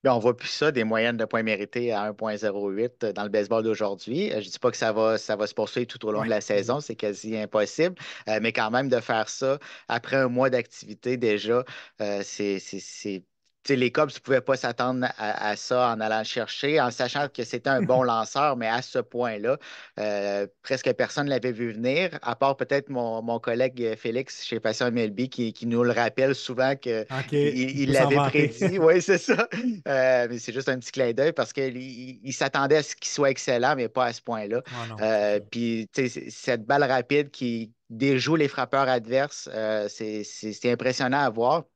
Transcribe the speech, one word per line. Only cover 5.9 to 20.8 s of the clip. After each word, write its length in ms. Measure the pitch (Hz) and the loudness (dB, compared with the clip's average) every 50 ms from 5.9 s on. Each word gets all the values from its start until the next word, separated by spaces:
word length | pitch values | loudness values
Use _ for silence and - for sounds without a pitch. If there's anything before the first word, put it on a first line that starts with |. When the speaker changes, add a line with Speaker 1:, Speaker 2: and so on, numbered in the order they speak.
| - 123 - | -6 -8 -4
Speaker 1:
au 60 | 107 107 | -4 -2
long 100 | 107 110 | -2 0
de 60 | 113 | 0
la 80 | 113 | 0
Speaker 2:
Ouais. 40 | 104 101 | -2 0
Speaker 1:
saison, 380 | - 107 101 98 113 123 147 | 0 0 0 2 0 -2 -2
c'est 160 | 147 - 113 | -4 -8 -8
quasi 400 | 101 - 107 101 - - 110 110 | -4 -4 -4 -4 -4 -6 -6 -6
impossible. 580 | 110 107 101 - 110 104 98 - - 156 180 185 - - - - - - - | -6 -6 0 2 2 2 2 2 0 0 0 0 -4 -14 -16 -16 -12 -4 -2
Euh, 120 | 110 110 107 | -2 0 0
mais 100 | 113 117 | 0 0
quand 180 | - 117 110 | 0 0 2
même, 180 | 113 123 139 139 | 2 0 2 2
de 120 | 127 120 | 2 0
faire 280 | 110 - 123 110 110 - | 2 0 0 0 0 -2
ça 300 | - - 139 135 139 143 - - - - - - | -4 -2 0 0 0 -2 -4 -16 -20 -20 -6 -4
après 280 | 113 120 - - 139 | -4 -4 -2 0 2
un 120 | 135 131 127 | 2 2 2
mois 220 | 123 123 131 135 | 2 2 2 4
d'activité 680 | 123 123 117 - - - - - 107 - - 123 127 | 4 2 -2 -2 -10 -20 -16 -16 -16 -8 -4 -2 -2
déjà, 480 | 123 120 113 104 104 101 107 117 123 127 - - - - - _ _ | 2 2 2 2 2 2 2 2 2 0 -2 -12 -18 -18 -20 _ _
euh, 200 | 107 101 101 101 98 | -4 -2 -2 -2 -4
c'est, 360 | - - - 104 101 98 95 | -6 -4 -2 0 0 0 -2
c'est, 220 | - - - 98 | -4 -8 -12 -12
c'est, 440 | - - - - - 104 98 92 - _ _ _ _ _ _ _ _ | -12 -12 -16 -10 -8 -8 -8 -8 -10 _ _ _ _ _ _ _ _
tu 80 | - 139 | 0 2
sais, 80 | 127 | 2
les 100 | 127 120 | 2 2
Cubs 200 | - - 151 143 - | 4 2 0 0 0
ne 60 | - | -12
pouvaient 200 | _ - 135 127 | _ 2 2 2
pas 140 | 120 - 135 | 4 2 -2
s'attendre 520 | 123 - 123 117 - 123 127 127 127 127 120 - | 0 0 -4 -2 0 0 0 0 0 -2 -2 -4
à, 320 | - 107 104 107 - 104 104 | -4 -4 -4 -4 -2 -2 -2
à 80 | 104 | -2
ça 340 | 104 - - 127 123 127 120 117 | -4 -2 0 2 4 4 4 2
en 60 | 110 | 0
allant 180 | 110 110 110 110 | 0 0 0 0
le 60 | 110 | -2
chercher, 560 | - - 123 113 - - - - 143 151 156 | -2 -4 -4 -4 -4 -6 -4 -2 2 2 4
en 120 | 135 120 117 | 2 2 0
sachant 340 | - 131 123 - 143 147 139 | -2 -4 -2 0 -2 -2 -2
que 140 | _ - 117 | _ -6 -6
c'était 260 | - - 120 - 139 | -6 -6 -4 0 2
un 140 | 135 127 104 | 2 2 4
bon 200 | 120 127 127 127 | 4 4 4 4
Speaker 2:
<laughs> 20 | |
Speaker 1:
lanceur, 520 | 123 113 113 110 - - 139 143 151 135 | 4 2 0 0 -2 0 2 2 2 2
mais 120 | 120 117 110 | 0 -2 -2
à 120 | 113 120 | -2 -2
ce 200 | 131 - - 127 | -4 -2 -4 -4
point-là, 580 | - _ - 120 120 120 110 104 104 117 135 143 - - - - - - _ - | -4 _ -4 -2 -2 -2 -2 -2 0 0 -2 -2 -4 -16 -18 -18 -20 -16 _ -4
euh, 480 | 107 107 104 101 101 101 101 101 101 98 _ _ _ | -4 -2 -2 0 -2 0 0 -2 -2 -4 _ _ _
presque 300 | - 135 131 | -4 -4 0